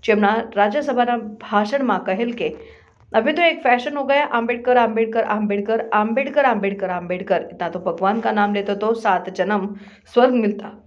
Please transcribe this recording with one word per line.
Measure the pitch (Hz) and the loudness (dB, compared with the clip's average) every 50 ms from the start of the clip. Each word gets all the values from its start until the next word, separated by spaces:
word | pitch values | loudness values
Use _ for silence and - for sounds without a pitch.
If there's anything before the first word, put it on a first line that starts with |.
| - | 2
જેમના | - 214 208 208 202 214 226 - - - | 2 2 4 4 2 2 0 -2 -4 2
રાજ્યસભાના | 196 202 208 208 294 277 285 254 240 240 240 240 | 2 2 2 2 0 -2 0 0 0 2 2 0
ભાષણમાં | 233 214 214 208 - - - 214 208 214 208 269 277 269 233 202 185 - | -2 -4 -8 -14 -14 -10 0 0 0 2 2 0 0 0 0 0 0 0
કહેલ | - 190 190 233 233 | -2 -2 -2 -2 -4
કે, | 240 - 170 151 - - - - - - _ _ _ _ _ _ - | -4 -4 -4 -6 -6 -8 -16 -20 -20 -20 _ _ _ _ _ _ 0
"અભી | 220 226 277 311 | 0 2 2 2
તો | 339 | 4
એક | 349 330 311 - - | 2 2 2 2 2
ફેશન | 269 254 240 240 294 294 | 2 2 2 2 -4 -4
હો | 294 269 | -4 0
ગયા, | 247 277 285 294 | 2 2 2 2
આંબેડકર, | - - 233 233 233 247 240 240 254 247 | 2 0 -2 -2 -2 -4 -2 0 2 4
આંબેડકર, | 247 233 220 220 226 226 220 220 233 220 | 4 4 2 2 0 -2 0 0 -2 -2
આંબેડકર, | - 208 214 214 208 202 202 202 208 226 233 226 - - | 0 -2 -2 0 -2 -2 -2 -2 -2 -2 -2 -2 0 0
આંબેડકર, | 214 214 220 226 262 277 285 285 294 277 | 0 2 2 0 -2 -2 0 0 2 2
આંબેડકર, | 262 233 208 196 196 202 196 196 180 | 2 2 2 0 -2 -2 -4 -4 -4
આંબેડકર. | 180 180 175 170 180 180 185 - 196 165 | -4 -6 -6 -6 -6 -6 -2 -2 -2 -2
ઇતના | - - - - 175 170 | -2 -6 -10 -8 -8 -6
તો | - 185 | -6 -6
ભગવાન | 175 180 170 170 190 190 214 233 | -4 -4 -4 0 0 0 0 0
કા | 220 226 | -2 -2
નામ | 214 208 208 208 208 | 0 0 0 0 0
લેતો | 202 196 202 202 | -2 -2 -2 -2
તો | 196 208 220 226 | -2 0 -2 -2
સાત | 226 220 220 185 180 180 196 | 0 2 0 0 2 0 -6
જન્મ | 190 - 180 190 214 196 185 208 - - - - - - _ _ - | -4 -2 -2 0 0 -2 -2 -4 -8 -12 -16 -20 -20 -20 _ _ 2
સ્વર્ગ | 240 240 254 247 | 4 4 6 4
મિલતા." | 240 214 202 - - - - - - - | 2 2 0 -2 -4 -8 -14 -16 -18 -20